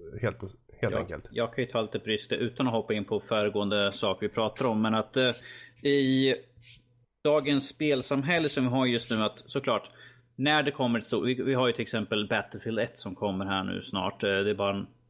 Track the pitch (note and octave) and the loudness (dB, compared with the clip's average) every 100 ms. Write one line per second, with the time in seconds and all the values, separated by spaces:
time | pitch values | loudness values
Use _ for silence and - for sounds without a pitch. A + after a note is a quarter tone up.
0 | - - A2+ - F#2+ - _ - A2 G2 | -14 -4 -4 -4 -10 -14 _ -6 -2 -2
1 | F2 D2+ - A2+ A#2 - A#2+ A#2 G#2+ G#2+ | -4 -8 -8 -4 -4 -2 -2 -2 -2 -4
2 | - G#2+ - A2+ A2+ - B2+ A2+ G#2 G#2+ | -2 -4 -2 -2 -2 -2 0 0 0 -2
3 | G2+ G#2+ - A2 G#2 G#2 G2+ G#2 G2+ - | -2 -4 0 0 2 0 0 2 0 0
4 | G#2+ F#2 G#2+ - G#2+ - C3 G#2+ A2 A2 | -2 0 -2 -2 -2 0 0 2 2 2
5 | G#2+ C3+ B2+ A#2 - - - - C#3+ C#3+ | 0 2 2 0 -8 -18 -20 -4 2 4
6 | C3+ C3 C3 - - - - - _ _ | 4 4 4 2 -4 -20 -20 -20 _ _
7 | _ _ D3 D3+ C#3 C#3 C#3 - D3+ C3+ | _ _ 4 4 4 2 0 -2 2 2
8 | - C#3 C#3 E3+ D#3 - B2+ C3 B2+ A#2+ | 2 0 2 2 2 2 2 4 4 2
9 | - A2 G#2+ - - C#3 C3 A2 - - | 0 0 0 -2 -6 -4 0 0 -2 -20
10 | - - _ - C#3 D3+ C#3+ - B2+ A#2 | -20 -20 _ -2 2 2 2 0 0 0
11 | - A2+ A#2+ B2+ B2+ B2+ B2+ A2+ A2+ A2+ | 0 0 0 0 0 2 2 0 -2 -4
12 | G#2 G#2+ G#2 A2 - G#2 A2+ A2 A#2 - | -2 -2 0 -2 -2 -8 -4 -2 -4 -6
13 | G2+ F#2 G#2 F#2+ G2 F#2+ F#2+ F#2 - G2 | -12 -4 -4 -2 -2 -2 -2 -6 -6 -4
14 | F#2 - G2+ G2 G2+ G2 G2+ G2 - _ | -4 -2 0 2 0 0 0 -2 -6 _